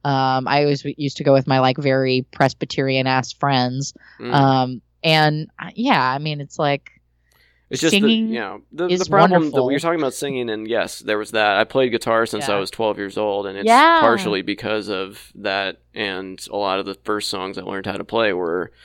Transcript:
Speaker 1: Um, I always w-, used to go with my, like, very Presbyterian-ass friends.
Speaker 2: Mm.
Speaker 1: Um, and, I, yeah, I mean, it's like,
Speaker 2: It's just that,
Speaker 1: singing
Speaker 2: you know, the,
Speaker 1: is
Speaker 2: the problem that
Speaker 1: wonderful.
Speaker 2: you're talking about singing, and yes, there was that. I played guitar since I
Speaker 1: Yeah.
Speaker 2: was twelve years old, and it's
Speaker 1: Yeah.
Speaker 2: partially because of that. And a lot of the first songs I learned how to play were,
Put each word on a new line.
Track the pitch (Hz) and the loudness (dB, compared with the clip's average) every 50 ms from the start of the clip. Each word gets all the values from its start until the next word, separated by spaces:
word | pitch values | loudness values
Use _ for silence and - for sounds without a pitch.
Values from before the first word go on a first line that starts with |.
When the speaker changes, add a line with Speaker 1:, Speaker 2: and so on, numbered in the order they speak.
Speaker 1:
Um, | - 143 139 135 135 131 131 131 131 90 | 0 0 0 2 2 2 2 0 0 2
I | 139 143 | 2 2
always | 147 147 143 139 | 4 2 0 0
w-, | - 143 - | -4 -10 -8
used | - 147 135 - - | -4 -6 -6 -4 0
to | 143 | 4
go | 143 139 | 4 4
with | 135 131 | 4 4
my, | - 135 131 | 4 2 4
like, | 131 131 131 | 4 2 2
very | - 143 139 135 135 131 131 127 127 131 _ | 2 0 0 2 2 2 2 0 0 -2 _
Presbyterian-ass | - - 139 131 - _ 135 - - - 135 135 131 131 131 131 131 131 127 - | 0 2 2 2 2 _ -8 -6 -4 -2 -2 0 0 0 0 2 0 0 0 -4
friends. | - _ - 143 139 127 123 123 127 135 143 - _ - _ - - - | -6 _ 0 0 2 2 0 0 -2 -4 -6 -8 _ -18 _ -20 -18 -12
Speaker 2:
Mm. | 117 120 | -6 0
Speaker 1:
Um, | - 143 139 135 135 131 127 127 127 110 _ _ _ _ - | 2 4 4 4 4 2 0 -2 -4 -10 _ _ _ _ 0
and, | 160 160 156 156 151 151 151 160 - _ - | 2 4 6 4 4 2 0 -6 -8 _ -16
I, | - 180 - | -16 -14 -8
yeah, | - 233 277 233 151 | -4 0 2 2 2
I | 127 127 131 139 | 2 0 0 -2
mean, | 151 156 151 147 | -4 -4 -6 -6
it's | 139 - - - | -8 -12 -4 -2
like, | 156 143 143 139 _ - _ _ _ _ _ _ _ _ _ _ _ _ _ _ _ _ | 0 0 0 -2 _ -14 _ _ _ _ _ _ _ _ _ _ _ _ _ _ _ _
Speaker 2:
It's | - 127 | -6 0
just | 151 165 | 2 2
that, | 208 196 | 4 4
Speaker 1:
singing | 214 226 226 226 220 220 | 4 4 2 2 0 -4
Speaker 2:
you | 226 - | -4 -6
know, | 107 95 95 - _ _ | -6 -8 -10 -14 _ _
the, | - 147 175 180 | -8 -6 -2 -2
Speaker 1:
is | 180 180 | 0 -2
Speaker 2:
the | 185 - | 0 2
problem | 202 196 170 185 185 175 | 4 4 6 6 6 2
that | 160 147 | 2 2
Speaker 1:
wonderful. | 139 139 127 127 | 0 0 0 2
Speaker 2:
you're | 139 139 | 0 0
talking | 156 170 170 165 | 0 -2 -2 0
about | 147 131 123 | -2 -4 -4
singing, | - 143 143 135 127 123 117 | -6 -8 -6 -6 -6 -4 -4
and | 107 107 110 | -6 -6 -6
yes, | 110 117 107 87 - - - | -4 -2 -2 -2 -4 -8 -10
there | - - 107 104 | -4 -4 -4 -4
was | 107 - | -4 -2
that. | 113 110 107 104 98 101 | 0 2 2 4 4 2
I | 110 | 0
played | - - 135 131 127 | 2 2 0 2 2
guitar | 117 113 - 113 113 113 117 | 0 -2 0 0 2 2 2
since | 113 - 104 101 110 | 0 -4 -6 -2 -2
I | 101 | -2
Speaker 1:
Yeah. | 98 | -2
Speaker 2:
was | 98 92 | -2 -6
twelve | - - 113 107 101 104 | -6 -4 -2 -2 -2 -4
years | 101 98 95 110 | -8 -6 -4 -4
old, | 107 104 98 101 101 | -2 -2 -2 -2 -4
and | 98 95 98 | -6 -8 -4
it's | 202 | 2
Speaker 1:
Yeah. | 220 233 254 302 330 330 330 | 4 6 6 6 6 4 4
Speaker 2:
partially | 302 117 - 202 190 107 104 95 | 4 4 2 2 0 -2 -2 -2
because | 98 101 101 - - 104 110 107 95 101 | -2 -4 -6 -6 -4 -4 -4 -4 -4 -4
of | 101 95 95 95 101 - - - _ | -6 -6 -6 -8 -12 -20 -20 -20 _
that. | 95 101 104 95 98 98 95 - _ _ _ _ | -8 -6 -4 -2 -2 -4 -4 -8 _ _ _ _
And | 113 107 101 95 92 95 95 95 - - - | -6 -6 -6 -6 -8 -10 -10 -12 -14 -12 -8
a | - | -4
lot | 101 101 98 95 95 | -2 -2 0 -2 -2
of | 92 | -4
the | 95 98 | -6 -10
first | _ _ - 104 104 101 - | _ _ -4 -4 -4 -4 -6
songs | - 95 92 95 98 98 | -6 -6 -8 -8 -8 -10
I | |
learned | 92 95 95 98 92 | -10 -8 -8 -6 -6
how | 98 95 98 | -6 -8 -8
to | - | -8
play | - 113 113 113 104 | -4 -2 0 0 0
were, | 90 90 90 82 85 92 80 - _ _ | 0 -2 -2 -2 -2 -4 -4 -6 _ _